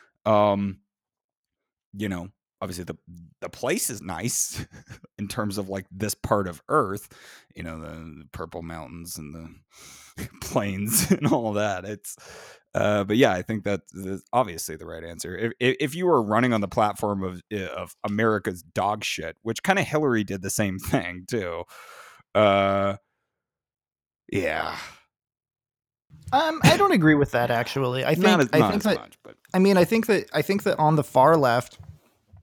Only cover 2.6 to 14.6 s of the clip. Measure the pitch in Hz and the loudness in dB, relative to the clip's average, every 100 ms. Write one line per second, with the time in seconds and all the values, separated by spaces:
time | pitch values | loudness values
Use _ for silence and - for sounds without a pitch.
2.6 | 95 87 85 80 - 87 82 _ 92 - | -10 -8 -10 -12 -18 -20 -20 _ -14 -6
3.6 | 127 202 - 107 95 82 117 - - - | -4 -2 -4 -6 -8 -6 -4 -4 -4 -6
4.6 | 87 - - - - - 101 - 104 101 | -14 -18 -20 -20 -18 -12 -8 -6 -4 -4
5.6 | 95 98 - 95 104 - - 104 95 85 | -6 -8 -10 -6 -6 -4 0 0 0 -8
6.6 | - 151 101 101 - - - - _ - | -2 0 0 -4 -10 -20 -20 -20 _ -14
7.6 | 82 80 80 80 80 76 71 - 82 85 | -12 -10 -12 -14 -16 -18 -16 -12 -12 -10
8.6 | 85 82 65 85 85 - 76 80 80 82 | -10 -12 -12 -14 -12 -12 -14 -14 -18 -20
9.6 | _ - - - - - - - - 123 | _ -20 -20 -20 -20 -14 -14 -14 -6 -4
10.6 | 101 95 107 107 - 185 143 139 113 104 | -2 -4 -2 0 2 2 2 0 0 0
11.6 | 104 92 98 107 - - - - - - | -2 -2 -8 -12 -12 -18 -20 -20 -20 -20
12.6 | _ - 101 104 101 110 123 92 92 110 | _ 0 2 2 2 4 4 2 -4 -4
13.6 | 101 98 - 92 95 95 - 120 107 82 | -2 -4 -6 -12 -10 -10 -2 -2 -2 -6